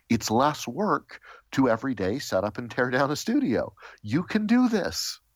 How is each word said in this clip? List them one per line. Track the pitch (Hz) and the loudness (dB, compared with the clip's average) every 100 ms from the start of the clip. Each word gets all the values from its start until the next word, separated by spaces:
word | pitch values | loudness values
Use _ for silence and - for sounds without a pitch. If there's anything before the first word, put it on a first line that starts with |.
| - | -2
It's | 117 - | -2 2
less | 110 143 - - | 2 2 0 -6
work | 131 202 147 - - - - - | -4 0 -2 -4 -20 -20 -20 -6
to | - 131 | 2 2
every | 110 135 | 2 -2
day | 113 95 127 | -2 -2 -2
set | - 95 | -2 -2
up | 101 117 | -2 -6
and | 120 | -8
tear | - 127 | -2 0
down | 127 139 | 2 0
a | 147 | -2
studio. | - 269 254 98 - - - - | 0 0 2 0 -2 -10 -20 -14
You | 107 135 | -2 -2
can | - 220 208 | 0 -2 2
do | 240 247 | 4 4
this. | 220 - - - - _ | 2 -2 -4 -8 -10 _